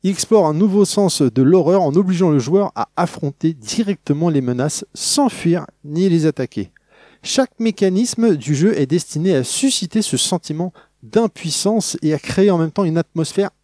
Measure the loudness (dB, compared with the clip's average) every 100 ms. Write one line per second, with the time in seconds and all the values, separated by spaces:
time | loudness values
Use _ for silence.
0 | -2 -4 2 4 4 2 2 2 2 2
1 | 0 2 0 4 4 4 4 2 2 2
2 | 2 2 2 2 2 0 0 -4 -8 -4
3 | -4 -4 -8 -2 -4 -4 -8 -4 -2 -4
4 | -4 -2 0 0 -2 -2 -4 -4 -12 -10
5 | -4 0 0 0 0 0 -4 _ -8 -2
6 | 2 2 0 -2 -6 -6 -10 _ _ _
7 | -20 _ -4 -2 -2 _ -4 0 0 2
8 | -2 0 2 2 0 2 2 2 0 -2
9 | -2 -4 0 0 -2 -2 -2 -2 -2 -4
10 | -2 -2 -2 -4 -4 -6 -6 -8 _ _
11 | -2 0 0 -2 -8 -4 0 0 -2 -4
12 | -2 -2 -2 2 2 2 0 -2 -2 -2
13 | -2 -4 -4 -2 -4 _